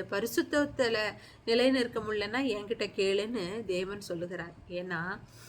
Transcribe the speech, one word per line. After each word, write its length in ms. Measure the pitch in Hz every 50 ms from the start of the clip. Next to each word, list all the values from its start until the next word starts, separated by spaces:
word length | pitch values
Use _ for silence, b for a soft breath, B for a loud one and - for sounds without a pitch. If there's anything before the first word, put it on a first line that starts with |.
| 185 -
பரிசுத்தத்துல 880 | 202 202 220 240 - 339 - - - 294 294 294 - - 254 226 226 214 214 202 - B B B B B B
நிலை 220 | 226 226 240 247 269
நிற்க 280 | 262 262 240 240 - 233
முடியலன்னா 440 | 214 214 214 208 202 214 226 254 277 254
என்கிட்ட 400 | 208 208 208 202 226 - 208 190 -
கேளுன்னு 500 | - 190 196 196 202 208 226 247 220 175 175 202 233 214
தேவன் 360 | 185 185 180 185 190 202 202
சொல்லுகிறார். 540 | 202 - 175 165 175 175 185 170 170 170 - - - -
ஏன்னா, 320 | 180 175 180 185 175 170 170 185 202 214 - B B B B